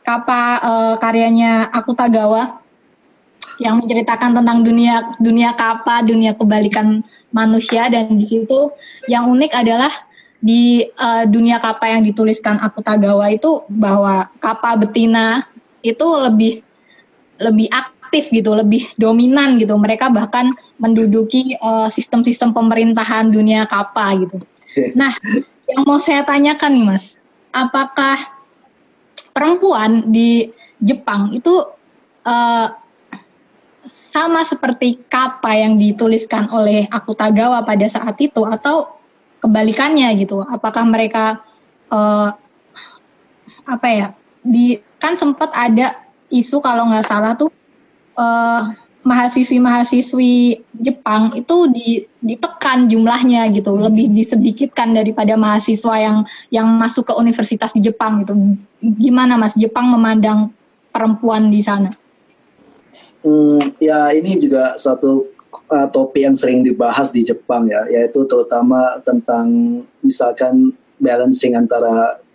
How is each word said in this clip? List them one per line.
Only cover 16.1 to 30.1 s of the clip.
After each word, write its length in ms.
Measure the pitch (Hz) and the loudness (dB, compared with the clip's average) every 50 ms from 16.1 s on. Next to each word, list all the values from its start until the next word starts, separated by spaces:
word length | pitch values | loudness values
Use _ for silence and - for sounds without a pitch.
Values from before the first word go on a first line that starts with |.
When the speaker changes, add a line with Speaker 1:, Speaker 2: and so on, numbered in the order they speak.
| 320 | 0
Speaker 1:
lebih, 480 | 294 262 247 220 214 226 226 226 - _ _ _ _ _ _ _ _ _ _ _ _ _ _ _ | 0 2 2 2 2 2 0 0 -4 _ _ _ _ _ _ _ _ _ _ _ _ _ _ _
lebih 320 | _ 196 226 214 214 220 - | _ -2 0 2 2 0 0
aktif 640 | - 262 - - _ _ - - - 302 294 - 233 | -2 -4 -6 -6 _ _ -8 -2 -2 -2 0 0 -2
gitu, 240 | 226 196 214 214 | 0 0 2 0
lebih 320 | 214 220 208 220 247 254 - - | 2 2 2 0 0 -2 -6 -4
dominan 640 | - 226 220 226 233 240 254 262 285 285 269 254 233 | -2 0 2 2 4 4 4 2 2 2 2 2 2
gitu. 160 | 214 202 208 | 2 2 2
Mereka 320 | 208 208 214 220 220 254 262 | 0 2 0 0 -2 0 0
bahkan 400 | 240 208 220 208 - 247 247 254 269 - - _ _ - | 0 0 0 -2 -2 0 0 0 -2 -4 -12 _ _ -4
menduduki, 720 | 220 226 226 220 226 202 208 226 220 220 - 254 262 262 262 - | -2 0 2 2 2 2 2 2 0 0 0 -2 -2 -2 -6 -4
eh, 260 | 220 226 220 220 220 220 - | -4 -2 -2 0 -2 -2 -4
sistem-sistem 640 | - - - - 233 240 240 233 - 247 233 226 | -6 -6 -2 -2 0 0 0 0 0 0 0 0
pemerintahan 720 | 233 226 226 226 226 226 226 226 226 220 220 226 220 220 220 | 2 0 2 2 2 2 2 0 0 -2 -2 -2 0 2 2
dunia 400 | 208 214 214 214 220 220 220 214 | 2 2 2 2 2 0 0 -2
kappa 480 | 208 202 202 - - 226 208 196 196 | -2 -4 -4 -4 -4 -4 -2 0 0
gitu. 240 | 190 185 180 190 185 | -2 -2 -4 -6 -14
Speaker 2:
Oke. 560 | - _ _ _ - - - 294 254 - - | -14 _ _ _ -20 -6 -4 -4 -4 -2 -2
Speaker 1:
Nah, 160 | 247 277 269 226 - - 214 208 254 277 _ _ _ _ - | 0 -2 0 -4 -6 -6 -4 -4 -4 -4 _ _ _ _ -6
yang 160 | 269 269 277 | -2 0 0
mau 160 | 285 285 285 | 2 2 0
saya 240 | - 330 294 285 285 | 2 0 0 0 0
tanyakan 480 | 285 277 285 285 294 302 302 311 294 277 | 0 0 2 2 0 0 0 0 2 2
nih, 120 | 247 226 202 | 2 2 2
Mas, 320 | 190 196 - - - _ _ _ _ _ _ _ - | 0 -2 -4 -8 -18 _ _ _ _ _ _ _ -6
apakah 640 | 254 262 254 - 269 277 269 - 277 269 269 269 277 - - - - _ _ _ _ _ _ _ _ _ _ _ _ _ _ _ - - _ _ 262 | -4 -4 -2 -2 -4 -4 -4 -4 -2 -2 0 -2 -4 -6 -14 -18 -20 _ _ _ _ _ _ _ _ _ _ _ _ _ _ _ -14 -14 _ _ -2
perempuan 720 | 294 320 349 359 381 392 311 220 214 220 226 226 220 226 | 0 0 2 2 2 0 2 2 0 2 0 0 2 2